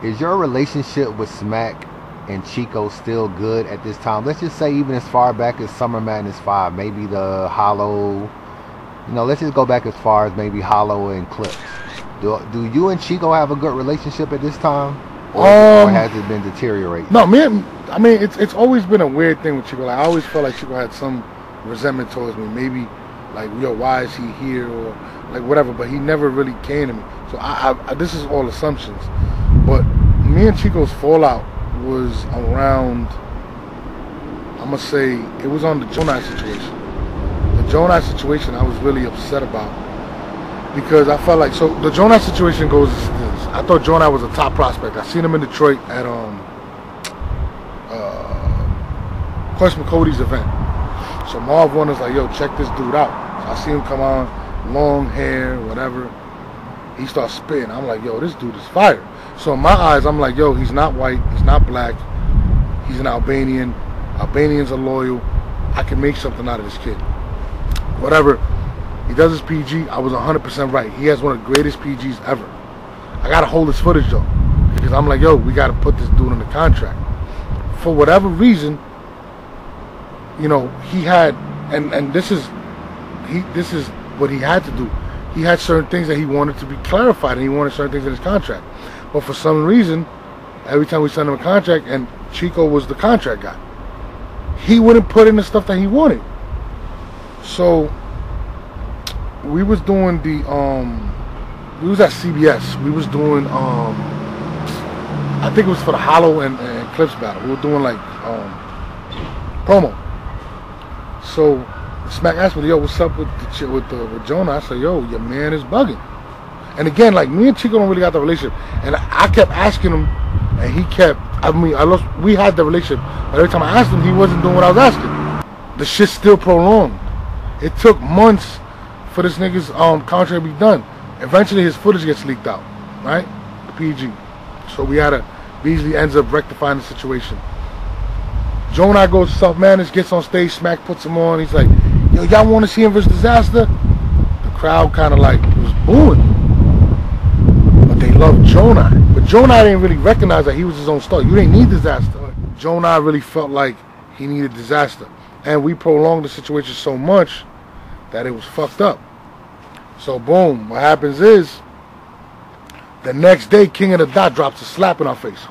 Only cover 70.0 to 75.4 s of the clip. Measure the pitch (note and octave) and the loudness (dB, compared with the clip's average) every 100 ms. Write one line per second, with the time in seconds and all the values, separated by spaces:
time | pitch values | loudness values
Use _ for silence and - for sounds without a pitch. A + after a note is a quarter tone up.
70 | C3 B2+ B2+ E3 C#3+ C#3 C#3 C3 A2 A2 | -4 -4 -2 -4 -4 -6 -2 -2 -4 -4
71 | C#3+ C#3+ C#3 B2 A2 C3+ D3 C#3+ C#3+ C3 | 0 0 0 -4 0 0 0 -4 -8 -8
72 | C3 A#2+ - C3 G#2+ - - - - - | -8 -10 -6 -6 -6 -16 -18 -18 -20 -20
73 | - - - D#3+ D#3+ E3 D#3 C#3 - D3+ | -16 -8 0 2 2 0 0 2 2 2
74 | - - - - - - - - - C3 | 2 0 0 0 2 2 2 2 0 2
75 | D3 - D#3 D3+ | 2 4 6 6